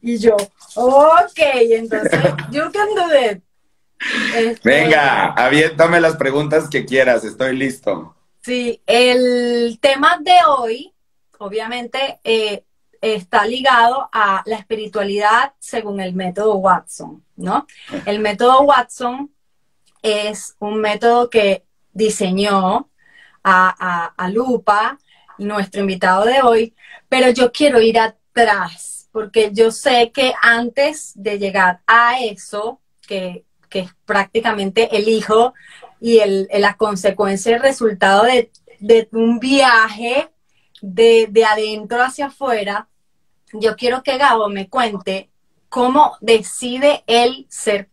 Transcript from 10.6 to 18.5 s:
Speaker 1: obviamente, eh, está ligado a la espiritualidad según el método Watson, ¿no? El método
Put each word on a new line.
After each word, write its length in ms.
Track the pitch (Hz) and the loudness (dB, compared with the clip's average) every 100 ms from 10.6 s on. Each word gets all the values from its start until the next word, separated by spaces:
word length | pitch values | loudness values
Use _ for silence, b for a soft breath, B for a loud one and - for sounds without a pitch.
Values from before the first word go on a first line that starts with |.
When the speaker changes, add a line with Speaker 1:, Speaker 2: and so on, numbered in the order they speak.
| 233 247 349 _ _ _ _ - | -2 -6 -12 _ _ _ _ -16
Speaker 1:
obviamente, 840 | 202 214 220 247 240 262 269 - | -10 -8 -8 -10 -8 -6 -8 -6
eh, 400 | - 226 214 202 - _ _ _ | -2 -2 -2 -6 -14 _ _ _
está 460 | 226 208 180 226 208 | -4 -4 -2 -2 0
ligado 640 | 254 269 240 175 262 - | 0 2 4 2 0 -4
a 300 | 220 202 190 - | -2 0 -2 -4
la 80 | 220 | -10
espiritualidad 960 | - 220 208 208 202 202 208 233 277 _ | -8 -8 -6 -6 -4 -2 0 0 -2 _
según 420 | - 240 214 196 | -12 -8 -8 -8
el 120 | 185 180 | -6 -6
método 400 | 185 185 214 202 | -6 -2 -2 2
Watson, 680 | 190 180 - - - - _ - | 2 0 -2 -18 -20 -20 _ -12
¿no? 300 | 180 233 - B B 285 202 | -6 -6 -6 B B -10 -6
El 140 | 208 | -4
método 420 | 214 202 240 | -4 0 4